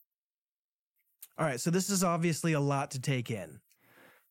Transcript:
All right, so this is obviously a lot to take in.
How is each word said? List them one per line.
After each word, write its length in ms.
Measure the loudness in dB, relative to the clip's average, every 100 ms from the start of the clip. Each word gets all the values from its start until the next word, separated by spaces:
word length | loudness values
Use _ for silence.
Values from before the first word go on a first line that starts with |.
| _ _ _ _ _ _ _ _ _ _ _ _ -14 -4
All 80 | -2
right, 140 | 0
so 100 | 0
this 200 | 0 2
is 140 | 2
obviously 500 | 2 2 2 0 2
a 60 | 2
lot 320 | 2 0 -2
to 80 | -4
take 280 | -2 -2 -2
in. 300 | -6 -8 -14 _ _ _ -20 -20 -20 _